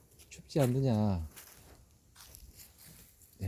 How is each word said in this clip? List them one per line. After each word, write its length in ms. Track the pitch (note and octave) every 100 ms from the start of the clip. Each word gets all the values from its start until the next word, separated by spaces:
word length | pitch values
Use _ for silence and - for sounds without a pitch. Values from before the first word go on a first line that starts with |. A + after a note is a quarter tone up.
| - - -
춥지 300 | - - E3
않느냐?" 680 | B2+ B2+ C3+ A2 G#2+ F#2 D#2 - - - - - - - _ - - - - - - - - - - _ -
예, 60 | -